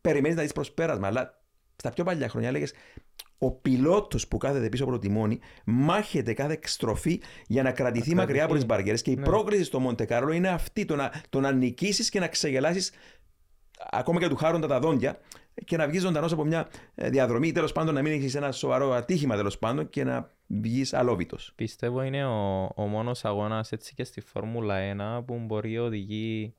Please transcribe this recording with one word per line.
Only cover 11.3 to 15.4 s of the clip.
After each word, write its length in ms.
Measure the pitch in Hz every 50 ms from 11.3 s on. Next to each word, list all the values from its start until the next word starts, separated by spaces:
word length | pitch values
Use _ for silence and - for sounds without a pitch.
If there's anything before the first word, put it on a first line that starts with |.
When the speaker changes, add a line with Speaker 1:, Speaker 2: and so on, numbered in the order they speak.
| - 139
Speaker 1:
να 120 | 135 139
νικήσεις 580 | 135 131 127 123 123 - 170 202 196 - 220 -
και 100 | - 202
να 80 | 175
ξεγελάσεις 640 | 165 - - - 151 131 131 139 156 175 190 180 - - - - - - - _ _ _ _ _ _ - _ _ _ _ - - -
ακόμα 280 | - 107 127 - 170 175
και 80 | 170
του 80 | 170 143
χάροντα 320 | 113 156 160 170 170 151
τα 120 | 139 139 123
δόντια 400 | 131 165 156 123 120 139 - - - - - -